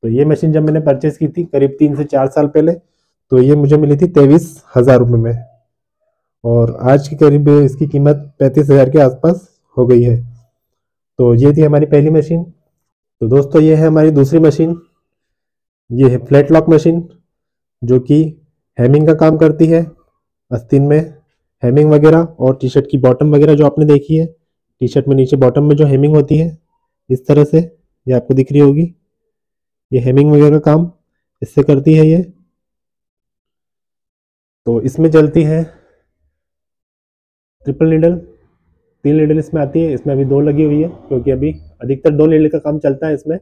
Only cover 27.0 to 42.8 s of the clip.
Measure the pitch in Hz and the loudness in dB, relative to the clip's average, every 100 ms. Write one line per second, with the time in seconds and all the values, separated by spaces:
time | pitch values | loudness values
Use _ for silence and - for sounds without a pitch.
27 | _ 127 - 143 147 160 170 _ _ _ | _ -8 0 2 2 0 -2 _ _ _
28 | - 127 - 131 127 139 143 143 170 - | -4 -4 -2 -4 -2 2 2 2 -4 -8
29 | _ _ _ _ _ _ _ _ _ 131 | _ _ _ _ _ _ _ _ _ -4
30 | 123 131 147 147 147 151 147 156 170 _ | -2 0 2 4 4 2 0 0 -2 _
31 | _ _ _ _ - - 139 139 139 156 | _ _ _ _ -8 -4 0 0 2 2
32 | 156 165 175 _ _ _ _ _ _ _ | 2 2 -4 _ _ _ _ _ _ _
33 | _ _ _ _ _ _ _ _ _ _ | _ _ _ _ _ _ _ _ _ _
34 | _ _ _ _ _ _ - 117 131 - | _ _ _ _ _ _ -6 -4 -6 -2
35 | 160 156 151 156 151 160 165 _ _ _ | 0 2 2 0 0 -2 -6 _ _ _
36 | _ _ _ _ _ _ _ _ _ _ | _ _ _ _ _ _ _ _ _ _
37 | _ _ _ _ _ _ - 143 160 160 | _ _ _ _ _ _ -12 -4 -2 0
38 | 165 175 - _ _ _ _ _ _ _ | 0 -2 -10 _ _ _ _ _ _ _
39 | 143 156 151 156 151 160 139 156 165 127 | -4 -2 0 -2 -4 -6 -6 -4 -4 -6
40 | 143 135 135 139 147 143 156 147 165 - | -6 -4 -2 -2 -2 -2 -2 -2 -4 -8
41 | - 131 131 131 147 156 - _ 123 135 | -8 -6 -4 -4 -6 -10 -18 _ -10 -4
42 | 160 147 156 156 151 156 147 151 | -4 0 0 2 0 -4 -6 -6